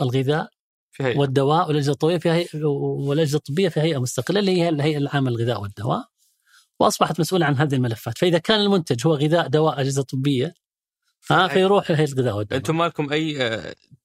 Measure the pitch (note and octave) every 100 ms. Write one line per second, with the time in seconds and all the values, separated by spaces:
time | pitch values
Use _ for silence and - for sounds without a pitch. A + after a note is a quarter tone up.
0 | C3 C3 C3 D3+ - _ _ _ _ -
1 | C3 A#2 C3+ C3+ C3+ D#3+ E3 D3+ C#3 C3+
2 | D#3 E3+ E3+ E3 F3 D3+ D3+ C#3 C#3+ C#3
3 | C#3 C#3+ D3+ D3+ - D3+ F#3+ D#3 D#3+ C#3
4 | B2 - - G3 F#3+ F#3 E3+ D3 D3+ D3
5 | C#3+ C#3+ C3 A#2 A#2 G#2 G2+ G#2 A2 G3
6 | C#4 _ _ _ _ - _ - G#3+ -
7 | F3 D#3+ D#3+ F#3 D3 C3+ D3+ C3+ B2 A2+
8 | B2 - F3+ E3 - G#3+ G3+ G3 D#3+ A#2
9 | D3+ C#3+ D3+ E3+ D3 D3+ D#3 C#3+ C3+ C3+
10 | C3 C3 C#3+ C3 E3+ - _ _ _ _
11 | _ _ - D#3 F3+ F#3+ F#3+ G3+ - D3+
12 | D3+ C3 B2 G2+ G#2 C3 D3 D#3+ E3+ -
13 | C#3+ D#3 D#3+ C#3+ A#2+ A2 D#2+ - _ -